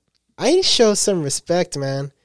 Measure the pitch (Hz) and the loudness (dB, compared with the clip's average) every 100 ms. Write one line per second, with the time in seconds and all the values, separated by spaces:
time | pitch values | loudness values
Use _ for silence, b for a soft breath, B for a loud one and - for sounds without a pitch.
0 | _ _ _ - 208 359 370 - 220 202 | _ _ _ -4 0 2 2 4 4 2
1 | - 185 143 - - 175 175 143 135 135 | 0 0 -2 -6 -2 -2 -2 -6 -6 -6
2 | 139 - | -8 -14